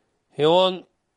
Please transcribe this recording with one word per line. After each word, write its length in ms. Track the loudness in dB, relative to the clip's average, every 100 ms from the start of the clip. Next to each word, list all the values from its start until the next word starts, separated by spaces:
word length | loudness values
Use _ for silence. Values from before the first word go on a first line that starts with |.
| _ _ _ -4
и 80 |
он, 420 | 0 2 0 -4 -14 _ _